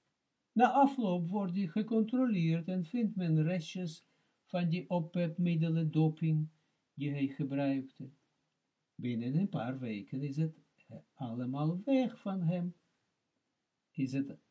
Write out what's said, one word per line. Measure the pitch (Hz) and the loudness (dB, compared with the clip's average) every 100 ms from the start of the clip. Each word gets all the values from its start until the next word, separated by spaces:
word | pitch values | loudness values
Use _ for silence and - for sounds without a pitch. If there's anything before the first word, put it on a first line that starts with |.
| _ _ _ _ _ | _ _ _ _ _
Na | 226 240 | 4 4
afloop | 277 277 269 202 180 170 | 6 4 4 0 0 0
wordt | 208 190 185 | -2 -2 -2
hij | 180 | -2
gecontroleerd | 214 214 226 220 254 254 185 165 165 165 | -2 0 0 2 2 2 2 2 0 0
en | 185 165 | -4 -2
vindt | 247 214 185 | -2 -2 0
men | 170 156 | 2 2
restjes | 156 185 - 185 175 - _ _ _ _ | 2 0 -4 -6 -8 -8 _ _ _ _
van | _ 180 170 | _ -2 0
die | 175 - | 0 0
oppepmiddelen, | 180 160 180 170 170 175 160 165 165 156 | -2 0 0 0 2 2 2 2 2 2
doping, | 156 160 156 160 156 156 - _ _ _ | 4 2 2 2 2 0 -8 _ _ _
die | - 143 | -6 -4
hij | 143 135 | 0 -2
gebruikte. | - 135 139 139 135 131 - 127 - _ _ _ _ _ _ _ - | -2 -2 0 0 0 -4 -12 -16 -16 _ _ _ _ _ _ _ -8
Binnen | 123 113 120 151 | -4 -2 0 0
een | 202 | 0
paar | 143 120 131 | -2 -4 -4
weken | 120 101 92 135 | -6 -6 -8 -6
is | 143 143 | -4 -2
het | 160 - _ _ _ 113 - | -2 -4 _ _ _ -20 -20
allemaal | - 123 120 127 139 156 180 | -12 -8 -6 -4 -2 -2 -2
weg | 269 262 247 - | 0 2 0 -4
van | 202 190 | -6 -2
hem. | 165 180 175 - _ _ _ _ _ _ _ _ _ _ _ | 0 -2 -4 -8 _ _ _ _ _ _ _ _ _ _ _
Is | - 131 | -6 -4
het | 139 - - _ | -4 -6 -10 _